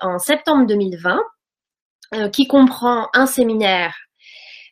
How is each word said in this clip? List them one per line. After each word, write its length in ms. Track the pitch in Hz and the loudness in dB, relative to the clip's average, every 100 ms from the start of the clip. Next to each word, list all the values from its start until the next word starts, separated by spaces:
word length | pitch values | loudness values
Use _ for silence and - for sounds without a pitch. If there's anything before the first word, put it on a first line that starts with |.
en 160 | 190 175 | -6 -6
septembre 480 | - 302 - 294 233 | -2 -2 2 2 2
deux 80 | |
mille 240 | 208 190 170 | 0 -2 -4
vingt, 200 | 175 277 453 _ _ _ _ _ _ _ - | -4 -2 -4 _ _ _ _ _ _ _ -10
euh, 140 | 220 202 | -6 -4
qui 180 | 208 262 | -2 2
comprend 600 | 277 262 - 240 240 - | 4 4 2 -2 -2 0
un 100 | 240 | 0
séminaire, 720 | 262 262 233 220 202 180 170 - - _ - - - - - | 0 2 0 2 0 0 -2 -8 -20 _ -20 -20 -20 -20 -10